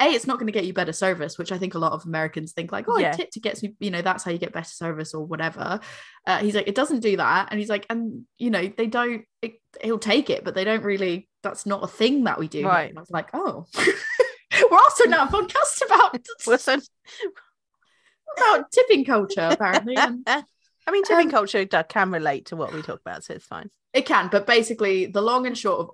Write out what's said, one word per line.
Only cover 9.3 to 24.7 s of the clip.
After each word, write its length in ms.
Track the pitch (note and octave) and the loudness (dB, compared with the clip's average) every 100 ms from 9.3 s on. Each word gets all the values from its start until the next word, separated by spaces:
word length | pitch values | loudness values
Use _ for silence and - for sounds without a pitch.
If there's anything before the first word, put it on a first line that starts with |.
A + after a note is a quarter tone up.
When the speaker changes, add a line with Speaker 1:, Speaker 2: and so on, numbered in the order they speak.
| _ | _
Speaker 1:
it, 180 | A3+ - _ - | -12 -12 _ -10
he'll 160 | A3 A3 | -4 -2
take 320 | A3 B3 - | 2 2 2
it, 120 | D#3 | -2
but 120 | F3+ F#3 | -4 -2
they 80 | |
don't 200 | G3 A3 | 0 0
really, 460 | G3+ G3 F#3 F3 - _ | -2 -2 -2 -4 -8 _
that's 240 | G3 - G3+ | -10 -8 -6
not 160 | G3 | -4
a 40 | F3 | -6
thing 360 | - A3+ C#4+ | 0 2 2
that 160 | A3 - | 0 -2
we 80 | D#3+ | -4
do 120 | D3+ | -2
here." 80 | F#3 | 2
Speaker 2:
Right. 220 | F3 D3 | 2 0
Speaker 1:
And 80 | D#3 | -8
I 40 | |
was 100 | F3 | -8
like, 180 | E3 - D4 | -8 -6 -6
"Oh." 320 | F#4+ - E3+ - | -6 -6 -8 -2
<laughs> 0 | - - A5+ - B4+ - _ - B4 | 0 0 -2 0 0 -4 _ 4 6
We're 60 | F4+ | 8
also 280 | C5 - A#4 | 8 8 6
now 180 | E4 | 4
a 40 | C#4 | 2
podcast 580 | G4+ F#4 C5+ D#5 - A#4+ | 0 0 0 0 0 2
about 320 | - G#4+ B3 - | 6 4 2 -12
Speaker 2:
<laughs> 140 | A#4 - | -8 0
We're 100 | C4+ | 0
so 220 | - C#4+ - _ - - G#4+ - - _ _ _ _ _ _ _ - C#5+ | 2 -2 -4 _ -20 -10 -10 -10 -20 _ _ _ _ _ _ _ -14 2
Speaker 1:
about 340 | A#4 G4 - | 4 4 4
tipping 340 | - B4+ F4 C4+ | 4 6 4 4
culture, 420 | A3+ G3 - E3 | 2 0 0 0
apparently, 440 | - G3+ F#3 A3 C4 | 2 2 2 0 2
and 280 | B3+ B3 | 2 0
Speaker 2:
<laughs> 40 | B3 | -2
I 640 | C#4+ C#4+ _ _ _ - | -2 -4 _ _ _ -2
mean, 120 | G4+ | 0
tipping 240 | G4 E4+ E4 | 4 4 4
Speaker 1:
um, 40 | |
Speaker 2:
culture 320 | C4+ G3+ G#3 G3 | 2 0 0 0
do-, 180 | F3 D#3+ | 0 0
can 240 | A3 F#3+ | 0 0
relate 360 | E3+ D#3 C#3 - | 0 -2 -4 -6
to 80 | E3 | -8
what 180 | C#3 | -8
we 80 | D#3 | -8
talk 180 | D#3 - | -10 -12
about, 240 | - E2+ | -12 -14
so 100 | - - | -12 -16
it's 100 | - | -14
fine. 240 | E2 G3+ - _ | -14 -14 -20 _
Speaker 1:
It 120 | C4 C#4 | -2 2
can, 220 | A#3 F3+ | 2 2
but 160 | G3+ G3 | 0 4
basically, 580 | A#3 A3+ | 2 2